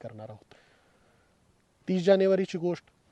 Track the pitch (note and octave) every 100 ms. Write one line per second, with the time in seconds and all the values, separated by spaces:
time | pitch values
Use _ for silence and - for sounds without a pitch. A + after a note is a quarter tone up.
0 | A#2 A2 A2 A2+ _ - _ _ _ _
1 | _ _ _ _ _ _ _ _ - F#3
2 | F3 F#3+ F#3+ F#3+ F#3 F3 F3 E3+ - _
3 | _